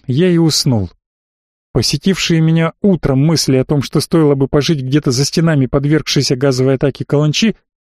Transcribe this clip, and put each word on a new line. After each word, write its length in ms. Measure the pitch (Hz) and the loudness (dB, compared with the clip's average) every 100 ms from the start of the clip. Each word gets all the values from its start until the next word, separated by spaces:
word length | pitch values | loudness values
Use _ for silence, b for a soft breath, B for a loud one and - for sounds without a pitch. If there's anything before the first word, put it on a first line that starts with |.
| - | -6
я 220 | 127 185 | 0 2
и 80 | 170 | 2
уснул. 520 | 165 - 147 117 90 _ _ _ _ _ _ _ _ | 2 0 0 -2 -4 _ _ _ _ _ _ _ _
Посетившие 680 | 123 110 143 190 185 - 165 | -4 -2 -2 -2 -2 0 0
меня 320 | 160 165 165 - | 2 0 -2 -2
утром 380 | 202 180 - 131 | 0 0 0 0
мысли 380 | 151 156 - 131 | 2 0 0 0
о 80 | 131 | 0
том, 180 | 147 | -2
что 160 | 120 156 | -2 -4
стоило 340 | - 165 147 | 0 2 2
бы 140 | 139 135 | 2 0
пожить 340 | 151 135 156 | 0 0 -2
где-то 300 | 127 147 147 | 0 -2 0
за 140 | 120 139 | -2 -2
стенами 420 | - 165 151 127 | 0 0 2 0
подвергшейся 680 | 143 143 156 - 147 135 135 | 0 0 0 0 -2 -2 0
газовой 400 | 139 127 131 135 | 0 0 0 0
атаке 300 | 143 - 135 | -2 -4 -4
каланчи, 500 | 143 151 - 226 b b _ | 0 0 0 -2 b b _